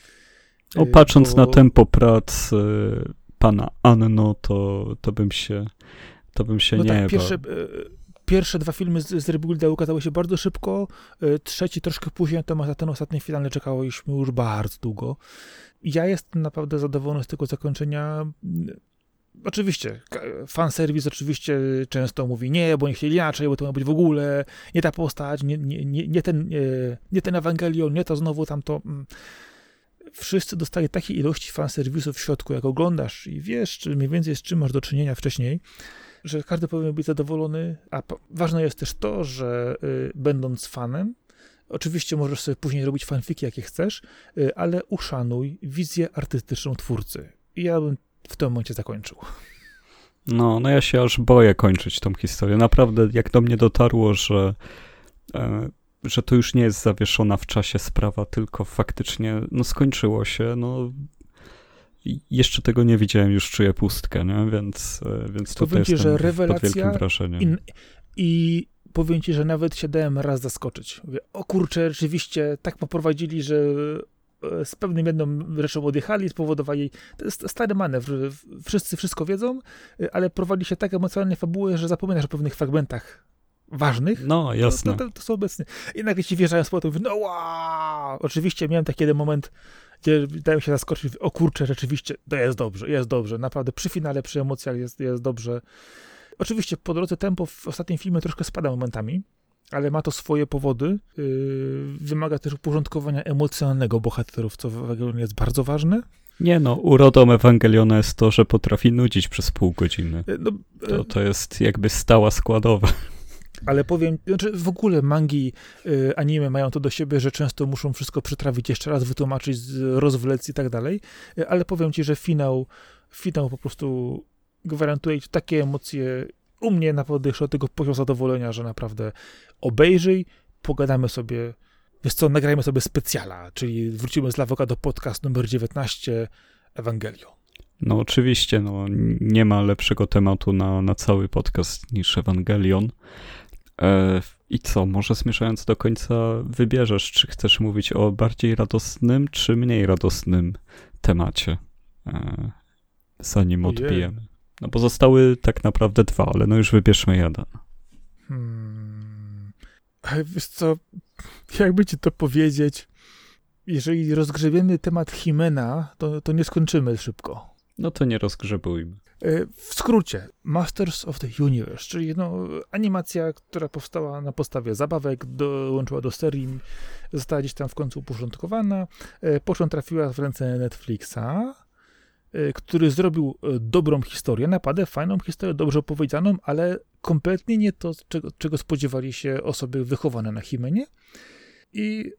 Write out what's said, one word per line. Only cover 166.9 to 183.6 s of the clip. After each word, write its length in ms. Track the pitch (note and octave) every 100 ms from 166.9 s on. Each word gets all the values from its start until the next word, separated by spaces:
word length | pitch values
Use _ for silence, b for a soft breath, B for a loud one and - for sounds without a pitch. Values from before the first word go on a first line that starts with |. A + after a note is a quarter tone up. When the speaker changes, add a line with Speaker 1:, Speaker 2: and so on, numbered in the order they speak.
| A2+
Speaker 2:
szybko. 560 | - - - - - _ _ -
Speaker 1:
No 120 | D#3+
to 140 | -
nie 140 | C3+ A2
rozgrzebujmy. 800 | G#2 - G2 G2+ F2+ F2 E2 G2 _ _
Speaker 2:
E, 240 | - D#3+ -
w 280 | - -
skrócie, 540 | - - A3+ F3 G2 - _
Masters 600 | - D#3 E3+ - F#3 -
of 140 | - C#3
the 260 | B2+ A2+
Universe, 440 | C#3+ B2+ G#2+ - -
czyli 260 | F3 D#3+ D#3
no, 320 | F3+ F3+ F3+ D#3 -
animacja, 640 | G3+ G#3+ F#3+ E3+ F3 D#3+
która 360 | D3+ _ E3+ D#3
powstała 520 | D#3 - E3+ D3+ C#3+
na 120 | C#3+
podstawie 420 | C3+ C#3+ C3+ A#2
zabawek, 500 | G#2+ D3 D#3+ C#3 C3 B2+
dołączyła 720 | C3 C#3+ C#3 C3+ C3+ C3 C#3
do 100 | B2+
serii, 480 | - D#3+ C#3 C3 C3 B B B B B
została 280 | D#3 B2 D3+
gdzieś 120 | C#3
tam 140 | - C3+
w 60 |
końcu 240 | - C#3 C#3+
uporządkowana, 880 | C3 A2+ A#2+ - E3+ A3 G#3 G3 F3+ B B B
e, 200 | E3+ C#3+
po 140 | -
czym 140 | F#3 D#3+
trafiła 440 | D#3 - D#3+ D3
w 60 | B2+
ręce 400 | C#3 B2+ C3 B2
Netflixa, 600 | B2 - - A2 - - A#2 E3 B3 C4+ _ _ _ _ _ _ _
e, 200 | - D3
który 380 | - - E3+ D#3+
zrobił, 480 | C#3 F#3 D#3+ C#3+ C3
e, 40 | - B2+